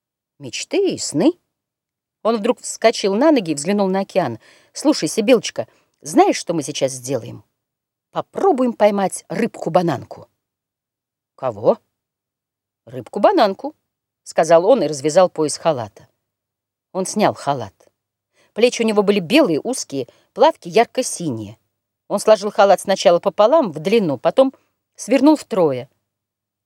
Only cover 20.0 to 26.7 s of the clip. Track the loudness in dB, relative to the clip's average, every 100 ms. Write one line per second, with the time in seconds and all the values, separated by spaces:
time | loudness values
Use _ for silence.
20 | -10 _ _ 2 2 2 -2 0 0 -2
21 | -6 -6 -8 -8 -10 -16 _ _ _ _
22 | _ -4 2 2 2 0 4 2 2 0
23 | 2 2 0 2 2 4 0 -4 0 0
24 | 0 -2 0 2 0 0 _ _ _ -18
25 | -2 2 4 2 0 0 0 -2 -10 _
26 | _ _ _ _ _ _ _